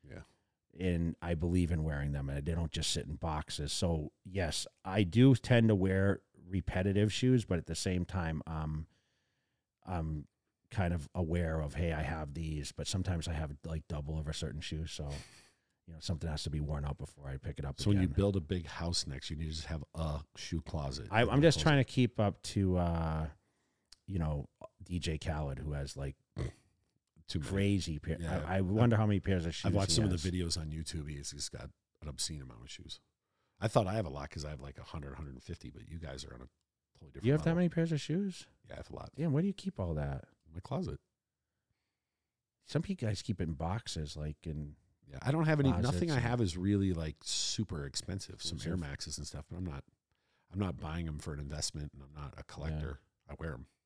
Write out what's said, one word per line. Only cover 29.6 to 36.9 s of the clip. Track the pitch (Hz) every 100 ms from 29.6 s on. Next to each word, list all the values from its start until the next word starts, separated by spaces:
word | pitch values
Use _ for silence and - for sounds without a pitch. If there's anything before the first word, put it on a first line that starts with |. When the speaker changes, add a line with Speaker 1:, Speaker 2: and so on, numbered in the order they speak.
| 101
Speaker 1:
I've |
watched | 98 98
Speaker 2:
he | -
Speaker 1:
some | 104
of |
the | 90
Speaker 2:
has. | 90 90 85 85
Speaker 1:
videos |
on | 78
YouTube. | 78 78 80 73
He's, | 71 69
he's | 71 -
got | - - _ _ _
an | 76
obscene | 69 - 76
amount | 65 57
of | 60
shoes. | - - - _ _ _ _ _ _
I | 113
thought | - 92
I |
have | 110 87
a |
lot | 69 71
'cause | - 73
I |
have, | 73
like, | 69 -
a |
hundred, | - 80 69 67
hundred | 71
and | 65
fifty, | - 107 -
but | - -
you | 85
guys | 80 65 65
are |
on | 62
a | 62 _ _ _ _